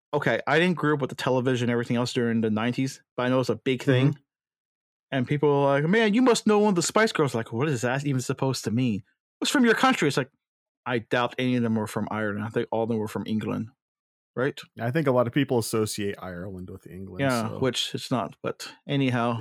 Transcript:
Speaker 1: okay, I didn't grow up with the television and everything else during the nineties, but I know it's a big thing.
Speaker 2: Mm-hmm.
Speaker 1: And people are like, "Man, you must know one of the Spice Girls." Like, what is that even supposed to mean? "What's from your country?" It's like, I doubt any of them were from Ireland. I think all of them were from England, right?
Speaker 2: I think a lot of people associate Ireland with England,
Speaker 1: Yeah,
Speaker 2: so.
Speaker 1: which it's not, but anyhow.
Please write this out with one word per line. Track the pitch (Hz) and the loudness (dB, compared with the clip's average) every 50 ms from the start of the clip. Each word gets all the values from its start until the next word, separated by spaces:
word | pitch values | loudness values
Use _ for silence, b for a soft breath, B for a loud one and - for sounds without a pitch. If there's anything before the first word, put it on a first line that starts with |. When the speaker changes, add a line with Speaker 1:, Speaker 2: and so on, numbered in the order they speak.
| _ _ - | _ _ -4
Speaker 1:
okay, | 147 - 143 117 107 - - | 0 0 2 0 0 0 2
I | 139 160 | 2 2
didn't | 175 185 175 147 | 4 2 0 0
grow | - 147 151 | 0 0 0
up | 143 | 0
with | 131 - | -2 -6
the | - - | -6 -4
television | - 135 127 131 120 135 127 117 123 | -2 0 0 2 2 0 0 0 0
and | 117 120 | 0 0
everything | 120 120 - 123 117 | 0 0 0 0 0
else | 123 120 - | 0 0 0
during | 131 120 117 113 117 | 0 0 2 2 0
the | 110 110 | 0 0
nineties, | 107 110 110 123 123 - 131 135 - - _ _ _ - | 0 0 0 -2 -2 -2 -4 -4 -6 -10 _ _ _ -2
but | 123 | 0
I | 123 | 2
know | 127 131 | 2 2
it's | 123 - | 2 0
a | 110 | -2
big | - - 135 135 127 - | -2 0 -2 -2 0 2
thing. | 143 131 123 131 143 | 4 4 4 4 2
Speaker 2:
Mm-hmm. | 151 - _ _ _ _ _ _ _ _ _ _ _ _ _ _ _ _ _ _ 139 | 2 -2 _ _ _ _ _ _ _ _ _ _ _ _ _ _ _ _ _ _ -4
Speaker 1:
And | 135 123 - | -4 -2 0
people | 147 143 151 147 | 0 2 4 4
are | 143 139 143 139 139 139 | 4 4 4 4 4 2
like, | 147 165 | 2 2
"Man, | 196 226 226 214 196 | 2 2 2 4 4
you | 240 | 4
must | 254 247 226 220 - 220 | 4 4 4 4 4 4
know | 214 208 | 4 4
one | 208 214 | 4 4
of | 196 | 2
the | 170 | 2
Spice | 160 - - 214 220 220 | 0 2 2 4 2 4
Girls." | - - 151 135 - | 2 0 0 0 0
Like, | 113 113 - | -2 -4 -4
what | 117 113 139 165 | -4 -2 -2 -2
is | 143 113 | -2 -2
that | 127 120 123 143 143 | -2 -2 -2 -2 -2
even | 147 135 131 | -2 -2 -2
supposed | 120 - 131 - 139 135 127 - - | -2 -4 -4 -2 -2 -2 -2 -2 -4
to | 117 | -2
mean? | 101 120 131 123 104 98 - _ _ _ _ _ _ _ | -2 0 0 0 -2 -2 -6 _ _ _ _ _ _ _
"What's | 311 - | -4 0
from | - 294 240 | 2 4 4
your | 233 214 | 4 4
country?" | - - 262 247 - 175 143 | 4 4 4 4 4 2 2
It's | - | 2
like, | 151 131 - _ _ _ _ _ _ _ _ _ _ _ | 0 -2 -4 _ _ _ _ _ _ _ _ _ _ _
I | 120 127 117 | -4 -4 -4
doubt | 110 - - 123 120 120 - - | -2 0 0 0 0 0 -2 -2
any | 127 127 127 123 | 0 0 2 2
of | 117 | 2
them | 113 110 | 2 0
were | 110 107 101 | 0 -2 -2
from | - 113 107 - | -4 -4 -4 -4
Ireland. | 104 107 110 104 101 104 107 | -4 -4 -4 -4 -4 -4 -6
I | 110 | -4
think | 107 120 113 - | -4 -4 -4 -2
all | - 110 113 | -2 -2 0
of | 110 | 0
them | 117 110 | -2 -2
were | 104 104 | -4 -4
from | - 107 98 - | -6 -6 -4 -2
England, | 110 110 107 104 101 101 117 113 - _ _ _ _ _ _ _ _ _ _ _ _ 120 | -4 -2 -2 -4 -4 -6 -6 -8 -12 _ _ _ _ _ _ _ _ _ _ _ _ -4
right? | 131 147 - - - - _ - | -4 -4 -4 -8 -16 -20 _ -6
Speaker 2:
I | 113 120 | -6 -2
think | 127 165 151 139 | -2 0 2 2
a | |
lot | 127 123 120 120 | 4 4 2 2
of | - | 2
people | 151 139 - 131 120 | 0 0 2 2 0
associate | 107 - - 113 110 104 - - 101 101 95 - | 0 0 0 -2 0 -2 -2 -6 -6 -6 -6 -8
Ireland | 92 92 90 87 90 104 95 92 90 95 | -10 -12 -10 -10 -12 -12 -12 -12 -14 -14
with | 95 95 - - | -14 -16 -18 -18
England, | 82 92 95 95 92 92 | -16 -14 -14 -14 -6 -2
Speaker 1:
Yeah, | 139 135 127 117 110 113 | -2 0 0 0 -2 -4
Speaker 2:
so. | 101 104 | -4 -2
Speaker 1:
which | 127 131 117 - - - - | -2 -2 0 -2 -4 -6 -6
it's | 127 - - | -10 -6 -4
not, | 131 117 98 76 - - | -4 -2 -4 -6 -8 -8
but | - 131 - - - - - - _ - | -8 -8 -8 -8 -12 -18 -18 -18 _ -4
anyhow. | 143 139 135 127 120 123 117 120 117 117 | -2 0 0 0 0 0 0 0 -2 0